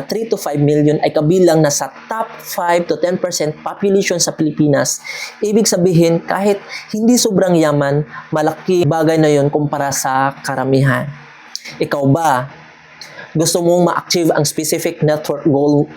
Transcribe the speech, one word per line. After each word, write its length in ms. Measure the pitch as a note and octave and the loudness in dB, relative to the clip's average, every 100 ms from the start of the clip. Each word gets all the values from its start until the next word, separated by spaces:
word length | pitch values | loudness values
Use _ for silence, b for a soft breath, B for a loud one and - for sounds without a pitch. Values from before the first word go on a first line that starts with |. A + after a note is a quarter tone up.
| C#3 | -2
three 240 | G3 A#3 | -6 -4
to 80 | G3 | -4
five 240 | D#3 D3 | -4 0
million 400 | D3 D3+ D3 D3 | 2 4 2 2
ay 80 | D3+ | 0
kabilang 480 | D#3 D3+ F#3 F3 D#3+ | 0 2 4 4 4
na 160 | D#3 | 2
sa 160 | - C#3 - - | 0 -6 -10 -10
top 240 | A3 A3 - | -8 -8 -10
five 480 | - - F3 F3 E3+ | -12 -6 0 0 0
to 80 | |
ten 240 | D3+ F3 F#3 | -2 -2 -2
percent 320 | F3+ - D3+ D#3 D#3 | -4 -4 -4 -6 -12
population 560 | F3 G3+ G3 F#3+ F3 | -4 0 0 0 -2
sa 80 | D#3+ | -2
Pilipinas? 720 | - D#3 D3 D3+ C3+ C3 - B B B B | -2 -4 0 2 2 0 -4 B B B B
Ibig 240 | G#3 A3 G#3 | 0 2 2
sabihin, 560 | F#3+ F#3 E3 E3+ E3 | 2 2 4 4 2
kahit 400 | - F3 G3+ G3+ - B B | -2 -2 0 -2 -4 B B
hindi 240 | G#3+ A3+ A#3+ | -2 2 2
sobrang 400 | A#3 F#3+ F#3 E3+ | 2 2 2 2
yaman, 480 | D#3 D3 C#3 C#3+ D3+ B B | 2 2 0 0 -4 B B
malaki 560 | D3+ D3+ D#3 - F3+ D3+ | -2 -2 -4 -2 0 2
bagay 320 | E3 D#3+ D#3+ | 2 2 2
na 80 | D3+ | 4
yon 240 | D3 C#3+ | 4 2
kumpara 400 | D3+ D3 D3 C#3 | 0 -2 -2 -4
sa 480 | C3+ C#3 C3 C#3 - - | -4 -2 0 -2 -4 -8
karamihan. 640 | C3 C3 C3+ C3+ B2 C#3+ - - - - - B B | -4 0 2 2 0 -4 -12 -20 -20 -18 -18 B B
Ikaw 220 | - D3 C#3 | -6 -2 2
ba? 320 | D#3 D#3+ B2 C3+ - - - - - B B B | 2 2 0 -4 -14 -20 -20 -20 -20 B B B
Gusto 240 | D#3 D#3+ F3+ | -2 0 0
mong 320 | E3+ F3 F3 | 2 2 2
ma-achieve 400 | - - F3+ D#3+ | 0 -2 -2 0
ang 160 | - D3 | 0 0
specific 560 | - D3 E3+ E3+ E3 | -4 -4 -2 -4 -2
net 240 | D3+ D3+ D3+ | 0 0 -2
worth 160 | D3 | -2
goal 480 | E3 C#3 D3 D3 D3+ | 0 2 2 2 0